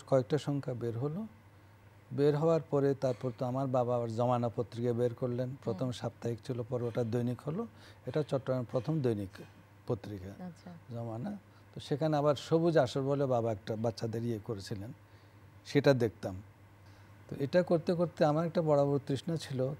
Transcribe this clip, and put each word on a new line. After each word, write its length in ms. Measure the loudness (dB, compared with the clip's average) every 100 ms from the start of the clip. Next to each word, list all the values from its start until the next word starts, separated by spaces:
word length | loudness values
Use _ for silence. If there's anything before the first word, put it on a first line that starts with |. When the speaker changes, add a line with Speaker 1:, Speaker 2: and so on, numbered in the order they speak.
| 2
Speaker 1:
কয়েকটা 320 | 2 4 -2
সংখ্যা 360 | 0 -4 -4
বের 240 | -6 -4 -4
হলো। 280 | -4 -6 -10 -14 -20 -20 -20 -20 -20 -20 -8
বের 240 | 0 2 4
হওয়ার 240 | 4 2 2
পরে 240 | 2 2
তারপর 380 | 2 0 -2 -4 -4
তো 80 | -4
আমার 200 | -2 0
বাবা 300 | 2 2 0
আবার 180 | -2
জমানা 340 | 0 2 2 0
পত্রিকা 440 | -2 -6 -2 0
বের 220 | 2 0
করলেন। 340 | 0 -4 -2 -6
Speaker 2:
হুম। 80 | -6
Speaker 1:
প্রথম 280 | -4 -2 -2
সাপ্তাহিক 460 | -4 -8 -6 -6 -6 -6
ছিল, 160 | -6
পরে 220 | -4 -4
ওটা 200 | -2 -2
দৈনিক 360 | 0 0 -2 -4 -6
হলো। 200 | -6 -8 -12 -20 -14 -6
এটা 160 | -4
চট্টগ্রামের 440 | 0 -2 -2 -4 -2
প্রথম 300 | -4 -2 0
দৈনিক 280 | 0 0 -4 -10 -20 -20 -20 -12 -4
পত্রিকা, 580 | -4 -4 -10 -12 -12
Speaker 2:
আচ্ছা। 260 | -14 -14 -18 -18 -12
Speaker 1:
জমানা। 360 | -8 -8 -6 -6 -8 -14 -20 -18
তো 60 | -12
সেখানে 360 | -4 0 2 2
আবার 180 | 2
সবুজ 440 | 2 2 4 6 4
আসর 240 | 4 2
বলে 240 | 0 2 2
বাবা 260 | 2 2
একটা 240 | -2 -4 -2
বাচ্চাদের 460 | -2 -2 -4 -2
ইয়ে 140 | -2 -4
করেছিলেন, 480 | -4 -6 -6 -8 -10 -14 -20 -20 -20 -20 -20 -20 0
সেটা 280 | 4 6
দেখতাম। 480 | 6 4 0 -8 -8 -14 -20 -20 -20 -20 -20 -20 -20 -12
তো 80 | -6
এটা 240 | 0 2
করতে 320 | 4 2 2
করতে 300 | 0 0 2
আমার 220 | 4 4 2
একটা 160 | 0
বরাবর 360 | 4 6 6 2 0
তৃষ্ণা 300 | -4 -2 -4
ছিল। 320 | -4 -2 -2 -2